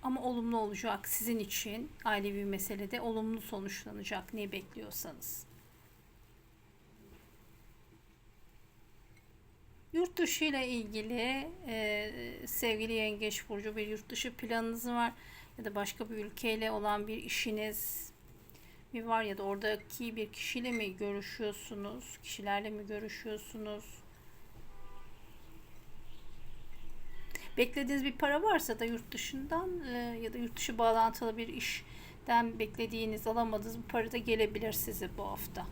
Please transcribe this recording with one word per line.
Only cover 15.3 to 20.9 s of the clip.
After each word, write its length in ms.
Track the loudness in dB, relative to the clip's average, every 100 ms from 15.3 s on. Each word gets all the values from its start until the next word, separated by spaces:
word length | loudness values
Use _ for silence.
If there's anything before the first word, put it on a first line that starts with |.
| -16 -16 -6
ya 80 | -4
da 100 | 0
başka 340 | -2 -2 -4
bir 80 | -4
ülkeyle 540 | -4 -2 0 2 2
olan 360 | 2 2 2 0
bir 100 | -4
işiniz 960 | -2 0 2 0 0 -2 -2 -4 -8 -14 -20 -20 -20 -20 -20 -20 -8
mi 140 | -6 2
var 160 | 4
ya 140 | 4 0
da 60 |
oradaki 720 | 0 2 2 2 -2 -6 -4 -2
bir 180 | -4
kişiyle 380 | -4 -4 -2 0
mi 260 | 0 0